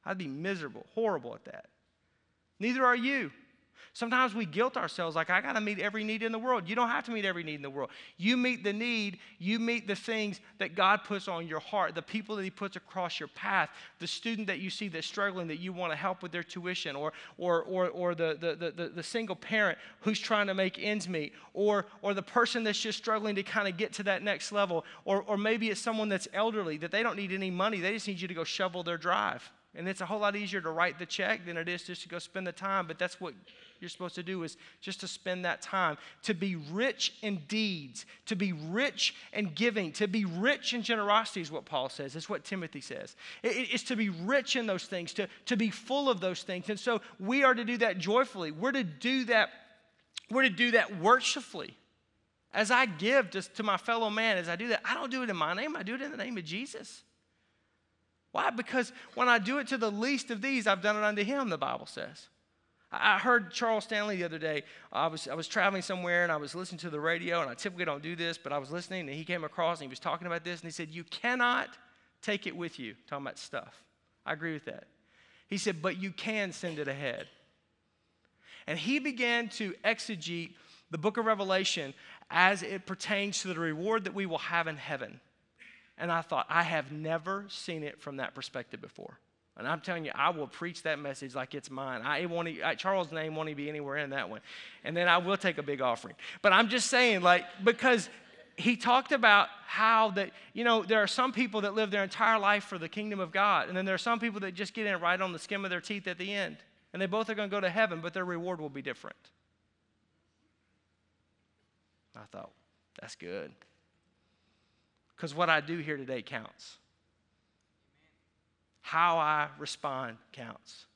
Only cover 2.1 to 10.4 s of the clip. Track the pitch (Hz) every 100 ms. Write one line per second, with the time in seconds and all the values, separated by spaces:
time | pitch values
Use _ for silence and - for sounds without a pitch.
2.1 | _ _ _ _ _ 214 254 254 247 247
3.1 | 277 170 - - _ _ _ - - 233
4.1 | 254 254 208 196 151 247 - 160 - 170
5.1 | 160 160 185 262 240 214 202 202 214 214
6.1 | 220 226 226 247 247 170 226 240 240 233
7.1 | 220 196 175 160 151 139 139 131 - -
8.1 | - 185 247 247 240 196 208 240 233 208
9.1 | 180 - - 175 226 233 233 196 196 -
10.1 | 220 208 190